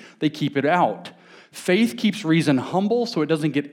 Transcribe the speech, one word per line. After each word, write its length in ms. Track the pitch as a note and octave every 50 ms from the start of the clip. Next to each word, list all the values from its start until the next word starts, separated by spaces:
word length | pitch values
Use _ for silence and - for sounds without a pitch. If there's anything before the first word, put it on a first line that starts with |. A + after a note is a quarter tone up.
| - - -
They 140 | _ - D3+
keep 260 | D3+ - D#3 C#3 -
it 80 | C#3+ B2+
out. 460 | D3 E3+ F3+ E3 A#2 G2+ F2+ - - - - - - - - - _
Faith 440 | - - - - F3+ G3+ A#3 A3+ A#3
keeps 300 | - - G#3+ - - -
reason 320 | D#3+ D#3+ E3+ D3 D3+ C#3+
humble 480 | B2+ A#2+ - - F3+ G3 G#3 A#3 B3 A#3+
so 160 | A3+ - E3+
it 60 | D3+
doesn't 240 | C#3+ E3 D3+ D3+ D#3
get 180 | C3+ D3 C#3+ C#3+